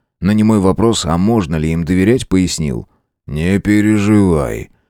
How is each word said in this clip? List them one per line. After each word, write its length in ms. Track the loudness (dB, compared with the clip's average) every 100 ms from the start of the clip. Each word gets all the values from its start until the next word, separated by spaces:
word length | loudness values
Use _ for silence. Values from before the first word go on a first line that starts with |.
| _ -6
На 80 | -2
немой 300 | 2 2 2
вопрос, 440 | 2 2 0 0
а 140 | -2 0
можно 380 | 0 0 -2 -2
ли 140 | -2
им 140 | -2
доверять, 440 | -2 0 2 0 0
пояснил. 600 | 0 0 -2 -6 -6 -10 _ _ _ -10
«Не 320 | -4 -2 0
переживай. 1120 | 0 0 2 2 2 2 2 0 -2 -8 -12 _ _